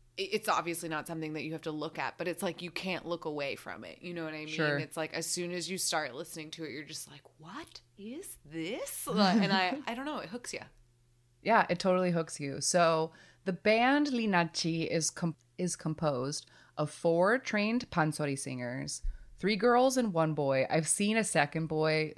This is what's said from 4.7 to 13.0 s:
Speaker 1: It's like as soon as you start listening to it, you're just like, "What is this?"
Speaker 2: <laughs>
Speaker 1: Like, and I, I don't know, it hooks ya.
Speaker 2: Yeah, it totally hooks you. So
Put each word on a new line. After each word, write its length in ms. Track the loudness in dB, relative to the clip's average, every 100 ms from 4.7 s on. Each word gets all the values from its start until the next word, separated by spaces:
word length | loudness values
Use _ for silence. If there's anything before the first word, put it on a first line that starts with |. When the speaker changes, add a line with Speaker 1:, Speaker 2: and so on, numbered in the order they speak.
| 0
Speaker 1:
It's 180 | -2 -6
like 160 | -6 -4
as 100 | -4
soon 260 | -4 -4
as 160 | -4 -4
you 80 | -4
start 340 | -2 -2 -2
listening 380 | -6 -10 -10 -12
to 120 | -10
it, 60 | -10
you're 120 | -10
just 260 | -10 -12 -14
like, 140 | -16 -20 -20
"What 420 | -16 -14 -14 -18 -20 -16
is 400 | -14 -12 -12 -14 -10
this?" 640 | -6 -4 -4 -6 -6 -2
Speaker 2:
<laughs> 40 |
Speaker 1:
Like, 300 | 4 4 6
and 100 | 4
I, 260 | 4 2 0 -4
I 80 | -6
don't 100 | -4
know, 140 | -6
it 100 | -8
hooks 240 | -10 -10
ya. 80 | -10 -12 -18 _ _ _ _ _ _
Speaker 2:
Yeah, 240 | 2 4 4
it 120 | 2
totally 320 | 4 4 4
hooks 280 | 2 0 -4
you. 220 | -6 -2
So 500 | 2 4 6 4